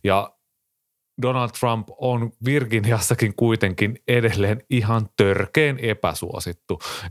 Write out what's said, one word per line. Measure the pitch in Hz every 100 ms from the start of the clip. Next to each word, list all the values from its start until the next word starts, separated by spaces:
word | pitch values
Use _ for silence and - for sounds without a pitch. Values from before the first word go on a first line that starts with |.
Ja | 101 95 104 - _ _ _ _ _ _ _ -
Donald | 127 127 120 -
Trump | 123 113 107 -
on | 127 120 113 - 113
Virginiassakin | 143 120 113 104 113 - 120 110 -
kuitenkin | 117 113 98 87 104 120 -
edelleen | 120 113 98 98 107 -
ihan | 127 107 113 107 -
törkeen | 98 95 120 - 151 131
epäsuosittu. | 117 107 90 80 85 78 - 85 _ 90 - - 90